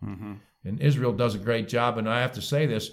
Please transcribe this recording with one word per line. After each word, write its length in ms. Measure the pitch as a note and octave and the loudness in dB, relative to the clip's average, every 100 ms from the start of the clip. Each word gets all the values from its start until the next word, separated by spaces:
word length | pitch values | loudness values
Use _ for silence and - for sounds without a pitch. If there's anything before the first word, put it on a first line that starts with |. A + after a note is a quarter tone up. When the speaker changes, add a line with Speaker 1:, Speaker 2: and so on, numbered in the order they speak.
Speaker 1:
Mm-hmm. 300 | G#2+ F#2+ G#2 G2+ - _ | -10 -8 -10 -12 -16 _
Speaker 2:
And 160 | F#2 - | -8 0
Israel 320 | C#3+ B2+ B2 | 2 4 2
does 240 | G2+ A#2+ G#2+ | 2 2 0
a 20 | |
great 300 | G#2+ A#2 G#2 | 0 0 0
job. 300 | A#2+ A#2+ A2+ | 0 2 0
And 100 | A2 | 0
I 120 | A#2 | 0
have 120 | B2+ | 0
to 100 | A2+ | -2
say 240 | - C#3+ C3+ | -2 2 2
this, 240 | A2 - | 0 -4